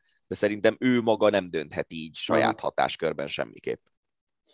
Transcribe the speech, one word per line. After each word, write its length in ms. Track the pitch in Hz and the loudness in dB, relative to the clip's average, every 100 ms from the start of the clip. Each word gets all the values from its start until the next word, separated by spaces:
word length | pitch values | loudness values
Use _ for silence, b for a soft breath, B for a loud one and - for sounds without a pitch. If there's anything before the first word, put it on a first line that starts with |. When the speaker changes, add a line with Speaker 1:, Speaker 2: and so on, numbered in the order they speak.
| _ _ - | _ _ -12
Speaker 1:
de 80 | - | -2
szerintem 400 | 104 104 113 107 | -2 2 2 2
ő 220 | 127 123 | 2 2
maga 280 | 113 104 104 | 2 4 4
nem 200 | 101 90 | 4 0
dönthet 440 | 82 73 80 - | -4 -4 -6 -6
így 220 | 82 80 - | -8 -10 -10
saját 360 | - 78 58 | 0 2 2
Speaker 2:
Mhm. 100 | - | 0
Speaker 1:
hatáskörben 640 | - - 67 - 78 73 73 | -4 -2 -2 0 -4 -4 -6
semmiképp. 540 | - 62 - - - _ _ _ _ _ _ _ | -6 -8 -8 -8 -8 _ _ _ _ _ _ _